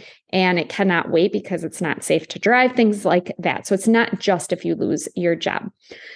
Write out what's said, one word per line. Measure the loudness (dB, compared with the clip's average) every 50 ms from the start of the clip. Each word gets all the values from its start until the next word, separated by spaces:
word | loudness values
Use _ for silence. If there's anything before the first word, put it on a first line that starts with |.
| -16 -20 -20 _ _ _
and | 0 2 2 2 2 0
it | -2 -2
cannot | -2 0 2 2 2 2 0 2
wait | 2 2 2 2 0
because | -2 -6 -6 -6 -6 -6
it's | -6 -6 -4
not | -4 -4 -4 -4 -2
safe | 0 0 0 0
to | -4 -8 -2
drive, | 0 2 4 4 4 2 4
things | 4 4 4 2 2 0
like | 2 2 2 0 -2 -6
that. | -4 -4 -4 -4 -4 -2
So | -2 -2
it's | 0 2
not | 4 4 4 4 2 -2 -4
just | 0 0 0 0 0 -4 -6
if | -4 -2
you | -4 -2
lose | -2 -2 -2 -2 -2 -4 -6 -6
your | -2 -2 0 0
job. | -2 -2 -4 -4 -6 -8 -10 -14 _ _ -20 -20 -20 -20 -20 -20